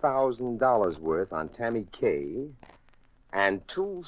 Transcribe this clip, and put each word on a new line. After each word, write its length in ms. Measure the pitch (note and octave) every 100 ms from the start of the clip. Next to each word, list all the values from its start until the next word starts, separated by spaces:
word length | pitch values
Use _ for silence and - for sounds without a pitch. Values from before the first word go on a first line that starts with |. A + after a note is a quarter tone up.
thousand 580 | D3 C3+ C3+ A#2+ B2 A2+
dollars 400 | B2+ A#2 F#2+ D#2
worth 340 | D#2+ D#2+ F#2+
on 180 | D#2+ D#2
Tammy 360 | - A#2 A#2 G2+
Kay 540 | - A#2 D2 C#2+ G2+ D3 C#3 - - _ - _ _ _
and 320 | G2 G2 G2 -
two 340 | F#3 G3+ F3+